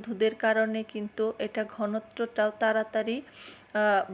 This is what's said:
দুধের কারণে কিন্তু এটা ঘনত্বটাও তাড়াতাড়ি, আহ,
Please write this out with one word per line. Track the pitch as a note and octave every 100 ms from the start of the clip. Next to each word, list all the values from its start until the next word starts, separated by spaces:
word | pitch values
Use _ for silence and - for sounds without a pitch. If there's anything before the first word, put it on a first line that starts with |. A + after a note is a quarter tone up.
| A3
দুধের | G3 A3 A3
কারণে | A3+ A3 A3 A3 A3
কিন্তু | G#3+ G#3 - A3 - G#3+
এটা | A3 G#3+ -
ঘনত্বটাও | G#3 A3 A3 - A#3 A3+ G#3+ G#3+
তাড়াতাড়ি, | A3 A3 A3 G#3+ A3 B3
আহ, | - - - - - G#3+ G#3 G3 -